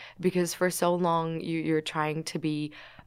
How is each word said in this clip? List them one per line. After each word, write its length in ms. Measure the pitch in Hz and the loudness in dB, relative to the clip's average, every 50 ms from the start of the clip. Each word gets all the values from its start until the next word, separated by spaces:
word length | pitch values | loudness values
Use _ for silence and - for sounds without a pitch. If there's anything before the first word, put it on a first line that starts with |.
| - - - - | -20 -18 -10 -2
Because 340 | 170 185 - 180 175 170 | 0 2 2 2 2 2
for 180 | - - 180 180 | 0 0 0 0
so 240 | 175 - 175 175 180 | 2 2 2 2 4
long 460 | 175 180 170 165 165 165 165 165 160 | 4 4 2 2 2 0 0 -4 -4
you, 200 | - 165 165 160 | -4 -2 -2 -2
you're 200 | 156 156 160 156 | 0 2 0 0
trying 440 | 156 - - 156 151 151 151 160 160 | 0 -2 -2 -2 0 0 -2 -4 -6
to 160 | - - 160 | -6 -6 -2
be, 320 | - 156 151 147 151 147 - - - - - - - | -2 -2 -2 -2 -4 -6 -8 -14 -20 -20 -20 -20 -4